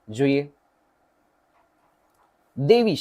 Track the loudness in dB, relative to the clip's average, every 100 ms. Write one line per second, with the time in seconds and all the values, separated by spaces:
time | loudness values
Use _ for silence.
0 | -14 -4 0 0 -4 _ _ _ _ _
1 | _ _ _ _ _ _ _ _ _ _
2 | _ _ _ _ _ -4 2 2 2 -2